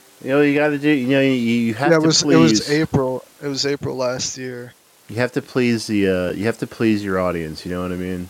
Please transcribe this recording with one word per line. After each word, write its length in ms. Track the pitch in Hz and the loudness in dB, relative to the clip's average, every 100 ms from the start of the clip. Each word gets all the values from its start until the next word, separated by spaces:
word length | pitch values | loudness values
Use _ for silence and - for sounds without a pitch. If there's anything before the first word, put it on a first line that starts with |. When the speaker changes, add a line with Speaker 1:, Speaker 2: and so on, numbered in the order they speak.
| _ _ | _ _
Speaker 1:
You 80 | 123 | -2
know, 100 | 139 | 2
you 120 | 147 | 4
gotta 240 | 143 151 147 | 4 0 0
do. 120 | 147 | 0
You 160 | 151 123 | 0 2
know, 120 | 139 | 2
you, 100 | 135 | 2
you 420 | 131 117 117 117 | 2 0 0 0
have 160 | 110 139 | 0 2
Speaker 2:
Yeah, 60 | 165 | 2
it 20 | |
Speaker 1:
to 60 | 160 | 4
Speaker 2:
was, 140 | 151 | 4
Speaker 1:
please. 120 | 151 | 6
Speaker 2:
it 40 | 165 | 6
was 320 | 165 107 - | 6 4 0
April. 540 | 147 160 147 131 127 - _ | 0 0 0 -2 -4 -10 _
It 40 | 143 | -8
was 180 | 135 139 | -4 -4
April 300 | 143 139 131 | -4 -6 -4
last 400 | 127 131 - - | -4 -4 -8 -8
year. 380 | 127 123 123 - _ _ _ | -12 -12 -16 -20 _ _ _
Speaker 1:
You 80 | 107 | -4
have 160 | 123 | -2
to 100 | - | -2
please 440 | - 135 123 113 110 | -4 0 0 0 -2
the, 220 | 104 98 | 0 2
uh, 220 | 92 90 | 0 -2
you 120 | 87 107 | -2 -4
have 120 | 110 | -4
to 80 | 123 | -8
please 380 | - 113 104 | -2 0 0
your 140 | 101 95 | -2 -2
audience. 440 | 90 85 80 78 | -2 -2 -6 -10
You 80 | 87 | -8
know 100 | 90 | -6
what 100 | 90 | -6
I 40 | 90 | -6
mean? 320 | 90 90 90 | -6 -8 -10